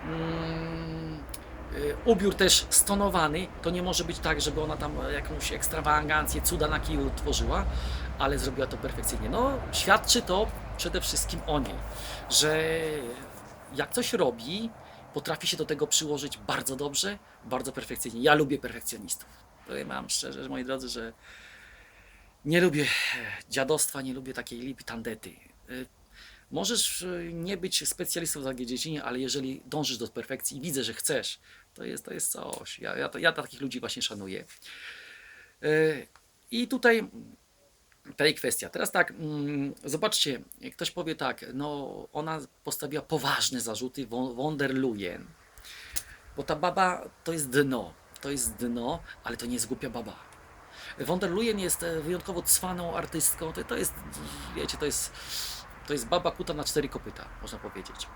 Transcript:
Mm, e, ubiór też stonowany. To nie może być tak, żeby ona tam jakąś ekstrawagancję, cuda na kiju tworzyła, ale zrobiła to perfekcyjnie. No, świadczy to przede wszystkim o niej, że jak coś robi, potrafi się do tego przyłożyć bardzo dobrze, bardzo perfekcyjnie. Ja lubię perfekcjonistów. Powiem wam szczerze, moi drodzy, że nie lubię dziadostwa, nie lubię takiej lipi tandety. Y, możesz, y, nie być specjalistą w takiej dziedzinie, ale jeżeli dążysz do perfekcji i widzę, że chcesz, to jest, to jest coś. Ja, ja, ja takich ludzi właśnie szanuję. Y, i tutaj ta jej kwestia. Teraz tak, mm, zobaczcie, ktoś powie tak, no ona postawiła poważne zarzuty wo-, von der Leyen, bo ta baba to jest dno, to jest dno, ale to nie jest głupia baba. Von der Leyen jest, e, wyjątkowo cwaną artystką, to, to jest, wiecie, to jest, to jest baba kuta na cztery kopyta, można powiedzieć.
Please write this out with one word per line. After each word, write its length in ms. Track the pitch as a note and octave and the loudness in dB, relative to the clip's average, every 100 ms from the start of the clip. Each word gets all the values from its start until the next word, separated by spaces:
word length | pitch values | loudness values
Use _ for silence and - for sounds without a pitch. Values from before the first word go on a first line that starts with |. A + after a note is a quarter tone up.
Mm, 1120 | D#3 D#3+ E3 E3 E3 E3 E3 E3 E3 D#3+ D#3+ D#3 | -4 -2 -2 -2 -2 -4 -4 -4 -6 -6 -6 -8
e, 40 | D3+ - - - - C3+ D3 D3 - | -8 -10 -10 -12 -8 -2 -2 0 6
ubiór 300 | A3 G3+ - | 6 6 6
też 300 | F#3+ - - | 8 8 6
stonowany. 760 | - - G3+ G3+ F#3 D#3 D#3 F#3 - | 4 6 6 4 6 4 2 -2 -2
To 80 | E3+ | 0
nie 140 | F3+ | 0
może 200 | F3+ E3 | 2 2
być 160 | E3+ E3 | 0 0
tak, 220 | E3 D3+ | 2 2
żeby 200 | D3+ D3 | 2 0
ona 160 | D3+ D#3 | 0 0
tam 140 | D3+ D3+ C3 | -2 -2 -2
jakąś 380 | C#3+ C#3 D3+ - | -2 -2 -2 -2
ekstrawagancję, 920 | E3+ - D#3+ D#3 D3+ D3+ D3+ D3 D#3 | -2 -2 0 4 4 6 4 4 2
cuda 260 | D3+ E3 D3+ | 2 4 4
na 120 | D3+ | 2
kiju 320 | - D3+ C#3 - | 2 2 2 0
tworzyła, 500 | - C3+ A#2 D#3+ G3+ - - - - - | 0 2 2 2 2 0 0 -2 -4 0
ale 200 | C#3 C#3 | 2 2
zrobiła 280 | B2+ B2+ C3 | 0 0 -2
to 100 | A#2 | -2
perfekcyjnie. 520 | C3+ - - A#2 G#2+ | -4 -2 -2 0 0
No, 220 | F3 C4 C4+ - | 2 2 0 -2
świadczy 500 | - - G#3 - B3 | 0 6 6 8 4
to 260 | - F#3 A3 - - - | 6 2 2 0 -8 -4
przede 240 | F3 F3+ | -2 0
wszystkim 380 | - - - E3+ - | 0 0 0 -2 2
o 120 | D3+ | 2
niej, 160 | B2+ - - - - - - | 2 -4 -6 -8 -8 -8 2
że 340 | - D3+ D#3 D#3+ E3 D#3+ D3+ A#2+ B2+ C3+ - - - - C3+ | 4 6 4 2 2 0 -2 -4 -8 -10 -14 -14 -16 -12 -4
jak 160 | D3 | -2
coś 220 | - A#3+ | 0 2
robi, 560 | A3+ D3+ A#3 C3 F#3+ A3+ - - - - | 4 4 2 -4 -2 -4 -6 -18 -18 -8
potrafi 340 | - - D#3 - | -8 -4 -2 0
się 100 | D#3+ | 0
do 80 | D3 | 0
tego 220 | D3+ D3 | 0 4
przyłożyć 500 | - D#3 D3 C#3+ - | 4 4 -2 -2 -8
bardzo 380 | - C3+ B2+ C3+ | -2 -2 0 -2
dobrze, 420 | D3 C#3+ F#3+ G3+ - - - | -2 0 -2 -4 -12 -20 -4
bardzo 260 | B2+ C3 | -2 -2
perfekcyjnie. 500 | C3 A#2 B2 B2 A2+ | -6 -6 -6 -4 4
Ja 140 | C3+ D3+ | 8 8
lubię 240 | D3 C#3+ | 6 0
perfekcjonistów. 680 | B2 A#2 - G#2 F#2+ - - - - - - | -4 -6 -6 -8 -6 -6 -8 -20 -20 -20 -10
Powiem 200 | C2 - | -6 -4
wam 220 | C3 B2+ | -6 -2
szczerze, 400 | - C3 C3+ C3+ | -2 -2 -6 -6
moi 160 | C3+ B2+ | -6 -2
drodzy, 240 | C3+ B2+ | -4 -4
że 240 | A#2 A2+ A#2 - - - - - - - - - - - _ C#3+ | -6 -8 -10 -20 -20 -18 -20 -20 -20 -20 -20 -20 -20 -20 _ 2
nie 160 | E3 | 6
lubię 240 | F3+ D3 C3+ - - - A#2 - - | 6 6 2 2 2 -2 -4 -8 -4
dziadostwa, 520 | - C3+ D3+ - C#3+ | 0 2 4 2 0
nie 120 | C3 | -6
lubię 200 | B2+ C3 | -6 -6
takiej 260 | B2 A#2 A#2+ | -8 -8 -8
lipi 240 | B2+ C3 | -8 -8
tandety. 460 | - A#2 A2+ A2 - - - - - | -8 -6 -6 -8 -12 -18 -20 -20 -12
Y, 160 | B2+ B2+ _ - - - - _ | -10 -10 _ -20 -20 -20 -20 _
możesz, 500 | C#3+ F#3+ A3+ - - | -2 0 2 2 0
y, 300 | F3+ F3 E3+ | -4 -6 -6
nie 240 | E3+ E3+ G3 | -6 -4 -2
być 320 | E3 - D3+ | 0 0 0
specjalistą 520 | - E3+ - E3 D3+ | -4 -2 -2 -2 -2
w 20 | |
takiej 220 | C3+ B2+ A#2+ | -4 -4 -4
dziedzinie, 380 | B2 D#3 D3+ | -4 -4 -4
ale 160 | C3 B2 | -4 -4
jeżeli 420 | C3 C#3 C3 C3 - | -2 -2 -2 -6 -6
dążysz 320 | C#3+ C3+ A#2+ | -2 0 -2
do 100 | A2+ | -6
perfekcji 500 | - A2+ C3+ - C#3 | -6 -6 -4 -4 -4
i 40 | |
widzę, 220 | D3+ C#3 | -2 -2
że 100 | A2+ | -2
chcesz, 460 | A2 - C#3 - - - - - | -2 0 0 0 -8 -14 -20 -20
to 100 | - | -12
jest, 220 | A#1+ C2 - | -8 -8 -8
to 80 | |
jest 180 | - - | -4 -2
coś. 480 | - - - - - | -4 -6 -8 -8 -10
Ja, 180 | - - | -6 -2
ja, 120 | C#3+ - | -2 2
ja 120 | E3+ | 2
takich 300 | D#3+ C#3 - | 2 -6 -6
ludzi 180 | C3+ B2 | -6 -4
właśnie 220 | A#2 - | -6 -4
szanuję. 440 | A#2 G#2 G2 G2 - - - - - - - - - - - _ | -4 -4 -6 -8 -10 -18 -18 -14 -14 -14 -16 -20 -20 -20 -20 _
Y, 440 | D3+ D#3 D#3 D3 - - _ _ _ | 2 6 6 4 -6 -18 _ _ _
i 160 | A#3 A#3+ | -2 0
tutaj 420 | C4 B3 A3+ F#3 A2+ A2+ - _ _ _ _ _ _ - - | 4 6 6 4 -10 -18 -20 _ _ _ _ _ _ -20 4
ta 80 | D3 | 4
jej 100 | C#3+ | 4
kwestia. 340 | C3 - - | 0 0 -2
Teraz 220 | F3 E3 | -2 0
tak, 200 | F#3+ F3 | 4 4
mm, 640 | - D#3 D3+ C#3+ D3 C#3 - | 2 -4 -2 0 0 -2 -4
zobaczcie, 580 | - D3+ - - D3+ B2 - - B2+ | -4 0 2 4 2 0 -6 -14 -14
ktoś 200 | - E3+ | -6 -6
powie 240 | - E3 D#3 | -4 -4 -2
tak, 300 | C3+ A#2 - | -2 -4 -8
no 360 | B2 D3 D3 C#3 G2 - | -6 -4 -4 -6 -10 -8
ona 260 | - D#3+ D#3+ C3+ _ | -6 -4 -4 -8 _
postawiła 400 | - - D3 D3 | -8 -4 -2 -4
poważne 580 | - D#3 C#3 C#3 - B2+ | 0 2 4 4 2 0
zarzuty 460 | A#2 G#2+ B2+ - B2 | -2 -2 -4 -6 -6
wo-, 260 | A#2 B2+ | -2 -2
von 240 | A#2+ C#3+ D3+ | 0 0 2
der 180 | C#3 C3 | 0 2
Leyen, 500 | C3 G#2+ F#2 - - - - - - - - - - - - - | 2 0 -4 -6 -12 -20 -20 -20 -18 -16 -6 -6 -6 -18 -16 -10
bo 60 | |
ta 120 | C#3 D3+ | -4 2
baba 540 | F3 F3 F#3 F3+ - - | 2 6 4 4 -6 -8
to 100 | - | -4
jest 160 | E3 C#3 | -2 2
dno, 440 | B2+ C#3 B2+ F2+ - - - | 6 6 4 -2 -10 -20 -10
to 100 | C#3 | -4
jest 240 | C#3 B2 A2 | -2 -2 -2
dno, 440 | A#2+ A#2+ A#2+ E3 - - | -2 0 -2 -4 -6 -12
ale 140 | - A#2 | -8 -6
to 80 | A#2+ | -4
nie 80 | |
jest 140 | B2 - | -2 -2
głupia 220 | B2+ C3+ | -4 -4
baba. 260 | A#2+ G#2+ G2 - - - - - - - - | -6 -8 -12 -18 -20 -20 -20 -20 -16 -14 -8
Von 200 | B2+ F3+ | 0 2
der 120 | F#3+ | 2
Leyen 280 | F3 A#3 G#3+ | 2 2 2
jest, 240 | F3+ - | 2 0
e, 180 | E3+ E3 | 0 -2
wyjątkowo 400 | D3+ F3+ E3+ F3 | 0 -2 -2 -4
cwaną 540 | E3+ - F#3 F3+ E3+ - | 4 2 4 -2 -2 -4
artystką, 580 | - D#3+ D#3 - D#3+ | -4 2 2 2 -4
to, 100 | D#3+ | -6
to 120 | E3 - | -4 -2
jest, 180 | F#3+ - D2+ C#2+ D2 - - E2 | -2 -4 -10 -10 -10 -10 -8 -6
wiecie, 220 | G#2+ - | -4 -2
to 80 | D3+ | 0
jest, 260 | B2+ - - - - - - - - - | 0 -2 -6 -8 -6 -6 -8 -12 -16 -4
to 60 | |
jest 140 | D3 A2+ | -4 2
baba 240 | F3 F3 | 2 2
kuta 220 | - F3+ | -2 -6
na 100 | D3+ | -4
cztery 260 | C#3+ - C#3 | 0 0 0
kopyta, 400 | - - - - - | -4 -8 -12 -14 -12
można 180 | A2 A2 | -10 -10
powiedzieć. 480 | G#2+ G2 F#2 - - | -10 -10 -12 -12 -12